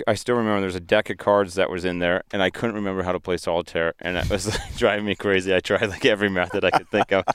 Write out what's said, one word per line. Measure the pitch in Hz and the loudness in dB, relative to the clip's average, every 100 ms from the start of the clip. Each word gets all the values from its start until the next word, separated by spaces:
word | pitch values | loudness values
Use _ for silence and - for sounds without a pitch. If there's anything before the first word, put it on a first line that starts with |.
| - | -2
I | |
still | 107 - 120 | -2 0 0
remember | 110 104 | 2 0
there | 95 | -2
was | 90 | -4
a | |
deck | 85 107 - | 2 2 2
of | 98 | -4
cards | - 101 101 90 | 2 4 2 0
that | 92 | 0
was | 90 90 | 0 -2
in | 87 | 0
there, | 87 90 - | 0 0 -2
and | 104 | -2
I | 95 | -2
couldn't | - 117 107 | 0 -6 -4
remember | 101 95 | -4 -4
how | 90 | -2
to | 90 | -4
play | 87 87 | -2 -4
solitaire, | - 85 85 85 82 - | -2 -2 -2 -2 -2 -4
and | 87 90 | -4 -2
it | - | -2
was, | 101 101 | -2 -2
<laughs> | 101 | -6
like, | - - | -8 0
driving | 117 104 104 | 0 2 -2
me | 95 | -2
crazy. | 107 95 92 92 | 0 0 2 0
I | |
tried, | - 101 110 | 2 0 0
like, | 95 131 | 0 2
every | 107 104 | 2 2
method | 92 90 101 | 0 -2 2
I | 92 | 2
could | 127 - | 2 0
think | 107 - | -2 2
of, | 95 - | 2 0